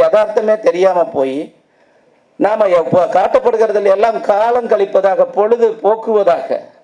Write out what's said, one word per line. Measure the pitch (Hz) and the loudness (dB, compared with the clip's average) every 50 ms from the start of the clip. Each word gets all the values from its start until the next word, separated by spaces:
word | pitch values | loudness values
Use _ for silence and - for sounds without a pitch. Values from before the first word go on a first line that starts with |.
யதார்த்தமே | 165 160 180 214 214 214 214 226 214 214 214 214 214 175 | 2 2 2 2 0 0 -2 -4 0 -2 -2 0 0 -2
தெரியாம | 165 175 185 190 180 180 165 160 - | 0 2 0 0 2 0 -2 -2 -2
போய் | 143 135 135 131 143 170 - _ _ _ _ _ _ _ _ _ _ _ _ _ _ _ _ _ - 160 | -4 -4 -2 -4 -8 -10 -12 _ _ _ _ _ _ _ _ _ _ _ _ _ _ _ _ _ -2 -2
நாம | 196 220 220 214 196 175 170 | 0 0 0 0 2 2 0
எப்ப | 160 170 170 180 170 160 - | 0 2 0 0 0 2 0
காட்டப்படுகிறதுல | 180 196 - - 262 - 240 226 214 220 220 196 208 202 202 190 | 0 0 2 0 0 0 0 0 0 0 0 0 0 0 0 2
எல்லாம் | 196 220 226 220 220 | 2 2 0 -2 -2
காலம் | - - 208 202 220 233 240 247 233 208 | -2 0 0 0 2 0 0 -2 0 0
கழிப்பதாக, | 220 202 196 196 - 196 190 196 185 180 185 175 - | 0 0 0 0 0 0 0 2 2 2 0 0 0
பொழுது | 190 208 220 233 233 233 220 220 - - | 0 0 0 2 2 0 0 0 0 0
போக்குவதாக, | 196 220 220 - 226 220 208 196 180 165 143 - - 127 - - - _ _ | -2 0 -2 -2 -2 0 2 2 2 0 0 -2 -6 -6 -8 -8 -12 _ _